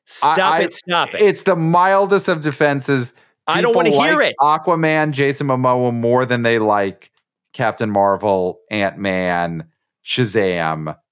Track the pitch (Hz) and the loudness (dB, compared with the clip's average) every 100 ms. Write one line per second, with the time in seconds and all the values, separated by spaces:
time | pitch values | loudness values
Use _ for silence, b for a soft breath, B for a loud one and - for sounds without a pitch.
0 | - - 143 165 185 165 170 - 180 170 | -12 -2 0 2 2 0 -2 -6 -2 -2
1 | 143 - 208 - 196 170 160 175 190 196 | -2 2 2 2 0 0 2 2 4 2
2 | 196 196 - 160 147 131 147 139 139 135 | 2 0 0 -2 -2 0 0 0 -2 -2
3 | 123 - b b - 180 233 233 226 143 | -2 -10 b b -4 0 2 2 2 2
4 | 311 311 185 - 143 160 180 165 160 156 | 2 2 0 2 2 2 0 0 0 0
5 | 151 135 139 135 139 127 127 127 123 117 | 0 0 -2 -2 -2 0 0 0 0 0
6 | 117 123 123 120 117 117 107 104 98 - | 0 2 2 0 0 2 2 0 -2 -6
7 | - _ _ _ _ - 110 - 110 101 | -20 _ _ _ _ -4 -4 -2 -2 0
8 | 98 95 104 95 90 - - 107 98 92 | 0 0 0 0 -2 -6 -8 -4 -4 -4
9 | 98 92 90 87 85 82 - _ _ _ | -4 -2 -2 -2 -4 -6 -12 _ _ _
10 | - - 110 110 95 87 80 78 78 - | -6 -4 -2 0 0 -2 -4 -4 -8 -12
11 | _ | _